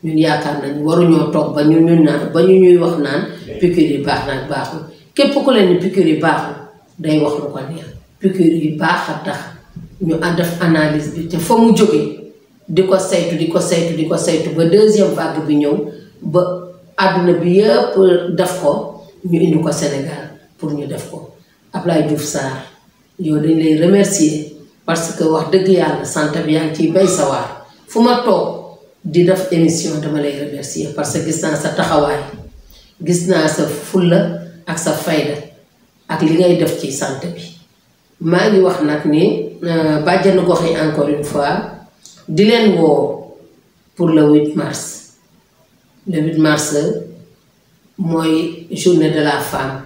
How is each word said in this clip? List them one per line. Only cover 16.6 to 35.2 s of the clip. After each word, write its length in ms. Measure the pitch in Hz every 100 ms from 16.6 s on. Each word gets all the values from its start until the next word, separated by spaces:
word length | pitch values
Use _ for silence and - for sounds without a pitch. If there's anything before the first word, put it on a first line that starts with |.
| - - - -
àdduna 360 | 190 180 175 160
bi 180 | 170 185
yépp 420 | 214 233 - 196 190 170 175 170
def 240 | 185 -
ko, 400 | 147 - - - - -
ñu 140 | 185 170
indi 180 | 165 151
ko 120 | 139
Sénégal 640 | 147 - 139 143 - - - _ _
pour 120 | 156
ñu 140 | 147 139
def 240 | - -
ko. 200 | - - - _ _ _
Ablaye 340 | 196 175 160 151
Diouf 160 | 151
Sarr, 400 | - - 135 131 - _ _ _ _ _
yow 200 | 165 151
dañ 200 | 151 160
lay 180 | 156 156
remercier 720 | 170 202 190 - 151 - - - - _ -
parce 260 | 165 165 -
que 80 |
wax 260 | 160 160 156
dëgg 180 | 190 185
Yàlla 360 | 180 160 147
santé 340 | - - 151 170 160
bi 60 |
yaa 100 | 156 160
ngi 80 |
ciy 140 | 156 160
bay 140 | 180 190
sa 220 | - -
waar. 380 | - - - - _ _
Fu 140 | 226
ma 220 | 240 247
toog 540 | 226 196 85 - - - - _
di 200 | - 165
def 240 | 175 190 -
émission 460 | 160 165 - 180 151
dama 200 | 151 151
lay 180 | 143 139
remercier 440 | 143 143 143 156 151
parce 180 | - 143 170
que 120 | 156
gis 120 | -
naa 140 | - -
sa 140 | 160
taxawaay, 480 | - 165 156 147 147 - - - - - - _ _
gis 220 | 165 175 175
naa 200 | 170 160
sa 180 | - 143
fulla 760 | - - 190 175 170 - - - - -
ak 120 | 165
sa 140 | 165
fayda 420 | 151 - 156